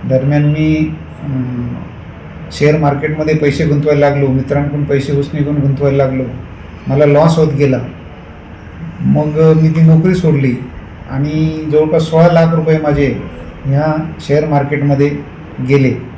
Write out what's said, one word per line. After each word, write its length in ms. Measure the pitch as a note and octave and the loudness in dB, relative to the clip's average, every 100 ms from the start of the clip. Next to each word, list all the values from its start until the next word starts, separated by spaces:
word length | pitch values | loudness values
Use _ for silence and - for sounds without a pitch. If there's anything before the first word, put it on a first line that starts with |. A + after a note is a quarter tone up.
| A#2+ | 0
दरम्यान 360 | C3 C#3 D3 | 0 2 2
मी, 500 | D3 D3+ D#3 D#3 D#3 - - - | 2 2 0 2 -2 -4 -14 -12
अ, 60 | C#3+ C3 B2 B2 A#2+ A#2+ - - - - - - - | -6 -4 -4 -6 -6 -8 -12 -16 -18 -18 -18 -16 -14
शेअर 260 | - D3 D#3 | 0 2 4
मार्केटमध्ये 560 | D3 C#3 D3+ D3+ D#3 | 2 0 -4 -2 0
पैसे 320 | D#3 C#3+ C3+ D3+ | 2 2 0 0
गुंतवायला 420 | C#3+ D3 C#3+ C#3+ | 0 2 4 2
लागलो, 180 | C#3 C#3 | 2 0
मित्रांकडून 580 | C3 - C#3+ C#3+ D3 | 0 0 -2 -2 -4
पैसे 280 | C#3+ C#3 - | -2 -2 0
उसने 300 | C#3 C#3 D3+ | -2 -2 -2
घेऊन 140 | C#3+ D3 | -2 0
गुंतवायला 480 | C#3 C3 C#3+ C#3 | 0 0 0 2
लागलो. 180 | C3 C3 B2 - - - - - - | 0 0 -6 -8 -14 -16 -18 -12 -2
मला 200 | C#3 D3 | 2 4
लॉस 300 | C#3+ D#3+ E3 | 6 4 4
होत 160 | D3+ C3 | 2 2
गेला. 180 | C#3 B2 A#2+ - - - - - - - - - - - | 2 0 -4 -14 -18 -18 -18 -20 -18 -18 -18 -14 -14 -4
मग 520 | C3 C#3+ D3+ D3+ D#3+ D#3+ | 0 2 2 4 4 6
मी 120 | D#3 | 4
ती 120 | E3 | 6
नोकरी 340 | D#3+ D#3+ F#3 | 6 6 4
सोडली 400 | F3 D#3+ C#3+ C3+ A#2 - - - - - | 2 2 2 0 -2 -8 -14 -16 -18 -8
आणि 540 | C3+ D3 D#3 D#3+ - D3+ | -4 -2 0 -2 -2 0
जवळपास 300 | D3+ D#3 E3 | 2 2 0
सोळा 260 | - D#3+ E3+ | 2 4 6
लाख 220 | E3 E3 | 6 4
रुपये 240 | D#3+ D3+ D#3 | 2 2 0
माझे 420 | D3+ C#3+ C#3 G2 - - - - | 2 2 0 -2 -8 -14 -16 -10
ह्या 380 | C3+ C#3 D#3 D#3 D#3+ - | -2 0 0 -2 -4 -10
शेअर 260 | - D3 D#3 | 0 0 2
मार्केटमध्ये 640 | C#3+ C3+ C#3+ C#3+ C#3 C#3+ C#3+ - - - - B2+ | 0 0 -2 0 2 0 -2 -10 -16 -16 -8 0
गेले. 220 | C#3 B2+ A#2 - | 2 2 -2 -8